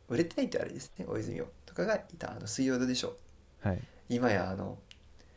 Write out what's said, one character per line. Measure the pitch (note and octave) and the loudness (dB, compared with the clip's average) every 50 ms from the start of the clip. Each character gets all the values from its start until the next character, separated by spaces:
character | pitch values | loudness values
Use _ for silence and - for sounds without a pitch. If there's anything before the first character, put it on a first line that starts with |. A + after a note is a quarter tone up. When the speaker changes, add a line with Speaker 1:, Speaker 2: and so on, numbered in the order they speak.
| - - | -6 -2
Speaker 1:
売 | A#2+ | 2
れ | D3+ E3+ | 2 2
て | E3+ - | 2 2
な | - C4 | 0 0
い | |
っ | - | 2
て | - - | 2 0
あ | - | 0
れ | - - | -2 -4
で | - | -8
す | - - - | -12 -12 -10
ね、 | - - | -10 -6
大 | - G#2 A2 | -2 -2 -2
泉 | G#2+ G#2+ - | -2 -2 -4
洋 | - - - - - - | -4 -6 -8 -10 -18 -20
と | - - | -12 -4
か | - F3 | -2 0
が | A3 G#3+ | 2 2
い | - - - - - | 0 -2 -8 -14 -10
た、 | - - - | -10 -8 -8
あ | A2+ | -6
の、 | - | -6
水 | G#2+ - - C3 | -4 0 2 2
曜 | C3 C3 | 4 4
ど | B2 B2+ | 4 2
う | |
で | B2+ B2+ | 2 2
し | - - | 0 -2
ょ | - - - - - - - - - - - - | -4 -6 -8 -16 -20 -20 -20 -20 -20 -18 -2 0
う。 | G#2 | 0
Speaker 2:
は | F2+ | 0
い。 | - - - - - - - | 0 -2 -10 -16 -20 -4 0
Speaker 1:
今 | B2 A#2+ B2+ A#2 | 2 4 4 6
や、 | G2+ F#2 F2+ F#2 | 4 4 2 0
あ | F#2+ | -2
の、 | G2 F#2+ G2 G2+ - - - - - - - - - - - - | -4 -4 -6 -6 -10 -14 -20 -20 -20 -20 -20 -20 -20 -20 -20 -20